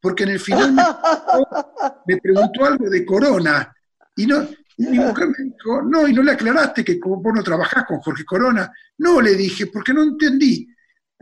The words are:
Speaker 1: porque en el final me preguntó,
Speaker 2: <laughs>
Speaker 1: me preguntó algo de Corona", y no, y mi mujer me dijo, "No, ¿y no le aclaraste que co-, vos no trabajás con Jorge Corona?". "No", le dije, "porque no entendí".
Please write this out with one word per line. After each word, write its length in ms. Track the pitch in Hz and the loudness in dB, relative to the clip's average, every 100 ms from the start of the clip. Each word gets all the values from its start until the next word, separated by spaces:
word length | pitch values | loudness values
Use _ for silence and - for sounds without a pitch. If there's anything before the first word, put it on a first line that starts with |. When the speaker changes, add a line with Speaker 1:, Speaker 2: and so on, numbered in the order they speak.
Speaker 1:
porque 220 | 185 185 | -4 -2
en 60 | 202 | -2
el 100 | 196 | -2
final 340 | - 220 269 | -2 -2 2
me 100 | 262 | 2
preguntó, 1200 | 349 - 330 311 - 339 277 311 - - - - | 2 0 -2 -2 0 0 0 -4 -8 -8 -8 -8
Speaker 2:
<laughs> 0 | 175 | -4
Speaker 1:
me 100 | 185 | -4
preguntó 480 | 190 190 220 247 277 | 0 2 2 0 0
algo 240 | 277 208 | 0 -2
de 160 | 185 175 | -4 0
Corona", 720 | 190 277 196 160 147 123 _ _ _ _ - | 0 2 2 2 0 -2 _ _ _ _ -4
y 100 | 214 | 0
no, 180 | 294 294 - _ - | 0 -2 -12 _ -6
y 120 | 247 | 0
mi 120 | 247 | 2
mujer 280 | 254 214 165 | 0 0 -2
me 160 | - | -4
dijo, 400 | 269 - 220 262 | -8 -10 -6 -4
"No, 240 | 247 320 294 | 0 2 4
¿y 60 | |
no 100 | 247 | 4
le 80 | 285 | 2
aclaraste 520 | 254 220 285 269 - | 2 0 0 0 -2
que 160 | - 175 | -2 -2
co-, 220 | 185 190 | -2 -4
vos 120 | 202 | -2
no 100 | 220 | -2
trabajás 420 | 185 165 - - - | -2 -2 -2 -2 -4
con 140 | 156 | -6
Jorge 260 | - 139 - | -6 -8 -6
Corona?". 480 | 190 254 226 185 - _ _ | -2 0 0 -4 -10 _ _
"No", 240 | 339 339 | 2 4
le 140 | 226 190 | 4 2
dije, 320 | 185 - 196 | 0 -4 -8
"porque 260 | 214 - | -6 -2
no 80 | 285 | 2
entendí". 680 | 302 - 302 269 285 - - _ _ _ _ _ | 2 2 0 4 2 2 -4 _ _ _ _ _